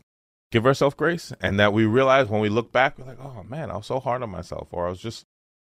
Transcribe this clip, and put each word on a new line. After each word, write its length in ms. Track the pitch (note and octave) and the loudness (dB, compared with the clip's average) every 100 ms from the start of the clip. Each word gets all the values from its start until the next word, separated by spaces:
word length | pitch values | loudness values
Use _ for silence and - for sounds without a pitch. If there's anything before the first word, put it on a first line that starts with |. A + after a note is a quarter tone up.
| _ _ _ _ _ | _ _ _ _ _
give 160 | A#2 A#2+ | 0 2
ourselves 280 | C#3 C#3+ | 2 0
grace, 380 | - D#3+ E3+ - - | 0 -4 -4 -8 -8
and 180 | F#2 G2 | -4 2
that 120 | G#2 | 4
we 120 | G#2 A2 | 4 4
realize 420 | A#2+ C3+ C3+ A#2 | 4 6 4 4
when 120 | G#2+ | 0
we 80 | G#2+ | 0
look 240 | G#2+ A#2 | 0 0
back, 260 | B2 C#3 - | 2 2 0
we're 60 | C3 | -14
like, 140 | A#2+ | -16
"Oh 220 | C3+ A#2+ | -16 -16
man, 260 | F#2 D3 B2+ | -12 -10 -8
I 60 | F#2 | -8
was 100 | - | -6
so 140 | B2+ | -6
hard 220 | C3 B2 | -4 -6
on 80 | A#2 | -6
myself," 380 | F2+ F#2 - - | -10 -10 -12 -10
or 140 | E2+ F2 | -6 -6
I 40 | |
was 100 | F#2 | -6
just, 240 | A2+ - - _ _ _ | -10 -12 -18 _ _ _